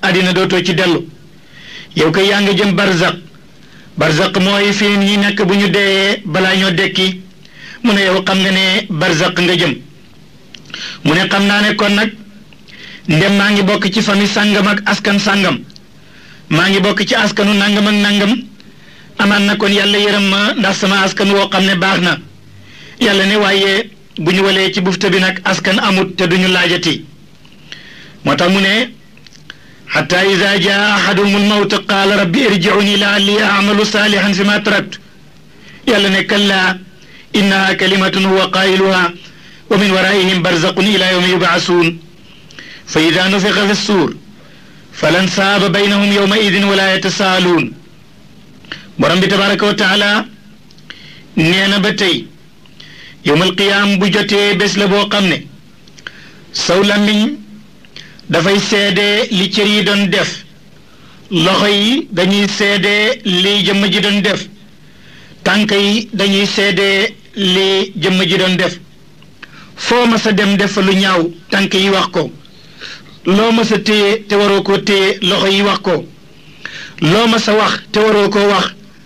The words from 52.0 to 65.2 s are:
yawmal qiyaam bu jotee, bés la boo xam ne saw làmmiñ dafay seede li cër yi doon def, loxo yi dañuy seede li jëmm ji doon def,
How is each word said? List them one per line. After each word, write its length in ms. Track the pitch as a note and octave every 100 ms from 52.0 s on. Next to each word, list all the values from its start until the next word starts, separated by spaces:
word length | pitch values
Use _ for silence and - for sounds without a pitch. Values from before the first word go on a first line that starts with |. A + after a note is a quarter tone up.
| F#3+ C3+ - - - - - - - - - - -
yawmal 300 | D3+ F#3 F#3
qiyaam 420 | G3 G3+ G#3 G3
bu 120 | G3+
jotee, 440 | G#3 G3+ G3+ G3+ F#3
bés 180 | G3+ G3+
la 100 | G3+
boo 200 | G3+ G3+
xam 160 | G#3 F#3+
ne 100 | C#3+ - - - - - - - - - - -
saw 280 | - - F#3
làmmiñ 540 | G3+ G#3 G#3 G#3 A#3+ D4 - - - - - - - - -
dafay 300 | E3+ F3+ G3+
seede 680 | G3+ G#3 G3+ F#3+ G3+ G#3 B3
li 180 | F#3+ F#3+
cër 180 | G#3 G3+
yi 160 | G#3
doon 240 | G3 G3+ G3
def, 340 | G3 - - - - - - - - - - -
loxo 360 | F3 F3 F#3+ G#3
yi 400 | G3+ G#3+ C#4 -
dañuy 360 | E3+ F#3 G3+ G3+
seede 720 | - G3+ G3+ G3+ G#3 G#3+ C4+
li 400 | G3+ F3+ F#3+ G3+ F3+
jëmm 200 | G3 G3+
ji 80 | G#3
doon 200 | G3+ G3+
def, 260 | F#3 F#3 - - - - - - - -